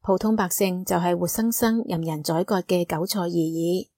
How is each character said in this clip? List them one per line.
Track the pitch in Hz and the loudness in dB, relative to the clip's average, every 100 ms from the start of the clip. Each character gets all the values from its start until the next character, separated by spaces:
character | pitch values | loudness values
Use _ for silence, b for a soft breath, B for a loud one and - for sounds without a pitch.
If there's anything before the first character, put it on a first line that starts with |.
普 | - 190 | 2 2
通 | 220 220 | 2 2
百 | 185 | 0
姓 | - 196 180 | 0 0 0
就 | 185 180 | 0 0
係 | 175 175 | 2 0
活 | 175 | 0
生 | - 226 | 0 0
生 | 233 233 226 - | 2 2 2 -2
任 | 170 | -4
人 | 165 156 | -2 -4
宰 | 151 160 | -2 0
割 | 180 196 | 2 0
嘅 | - 180 | 2 0
韭 | 170 160 185 | 0 -2 -2
菜 | 208 | -2
而 | 175 | 0
已。 | 170 160 165 170 180 - | 0 0 0 0 -2 -4